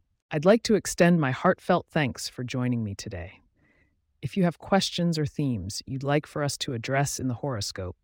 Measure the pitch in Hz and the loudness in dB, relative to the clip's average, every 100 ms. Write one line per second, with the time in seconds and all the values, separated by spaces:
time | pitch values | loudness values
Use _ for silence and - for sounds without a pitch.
0 | _ _ - 156 170 226 - 202 - - | _ _ -6 0 4 4 4 0 0 4
1 | 175 175 135 131 180 180 - 175 - 165 | 6 6 2 2 2 2 2 0 0 -2
2 | 135 - - - 123 131 123 120 107 95 | -2 -4 -10 -10 -6 -4 -2 -2 -4 -8
3 | - 101 87 - _ _ _ _ _ _ | -10 -10 -12 -16 _ _ _ _ _ _
4 | _ _ - - 175 - - 196 - - | _ _ -6 0 0 0 0 2 2 0
5 | 175 156 147 - 143 113 90 - - 131 | 0 0 -2 -2 -2 -2 -4 -10 -8 -6
6 | 139 147 - - 143 - - 120 113 135 | 0 2 2 0 -4 -4 -6 -6 -2 0
7 | 139 - 127 117 143 113 - - 92 - | 0 -2 -4 -4 -4 -4 -6 -8 -10 -10